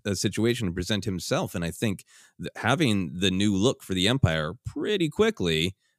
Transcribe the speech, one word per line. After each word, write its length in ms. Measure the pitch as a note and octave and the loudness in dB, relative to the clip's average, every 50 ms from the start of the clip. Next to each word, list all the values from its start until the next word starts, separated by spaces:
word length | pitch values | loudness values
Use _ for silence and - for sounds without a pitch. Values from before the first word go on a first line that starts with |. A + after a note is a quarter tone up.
| - | -6
a 100 | G#2 G2 | -4 -2
situation 540 | - - G#2+ - G#2 G#2+ A#2+ A#2+ A#2+ A2+ F2 | 0 -2 -2 0 0 0 0 0 0 -2 -4
and 80 | E2+ | -2
present 280 | F#2 F2+ F#2+ A2 G2+ - | -4 -2 -2 -2 -2 -2
himself. 520 | G#2 F#2+ E2+ - - B2+ E3+ D#3+ - - | -4 -6 -4 -4 -2 -2 -2 -2 -2 -4
And 80 | F#2+ E2+ | -4 -4
I 80 | E2+ | -4
think 320 | - - A#2+ A2 F#2 - - _ - - - _ _ - | -4 -2 -2 -2 -2 -4 -8 _ -20 -20 -20 _ _ -12
th-, 120 | E2+ - - | -12 -10 -8
having 640 | - - A2 C3+ F3+ D#3+ A#2 G#2 G2 F2+ D2+ C#2 F2 | -2 0 0 2 2 2 2 2 2 0 -2 -2 0
the 140 | F#2+ F#2+ | 0 2
new 200 | F#2 F#2 G#2 G#2+ G2 | 2 2 2 2 4
look 260 | F#2+ G#2 C3+ - - | 4 4 2 2 0
for 120 | - - F#2+ | -4 -4 0
the 120 | F#2 F2+ G#2+ | 2 2 2
Empire 440 | B2+ C3+ - E2 D#2+ D#2+ D2+ D#2 G2+ - - | 4 4 2 2 2 2 -2 -2 -6 -10 -12
pretty 420 | - - D4 - - G#3 F#3+ E3+ D#3 | -10 -8 -6 -4 -2 0 0 0 0
quickly, 640 | - - G#3+ A3+ G#3+ - F#2 E2+ D#2+ D#2+ E2+ F#2+ - _ _ _ _ | 2 2 2 2 2 0 0 2 2 2 0 -2 -4 _ _ _ _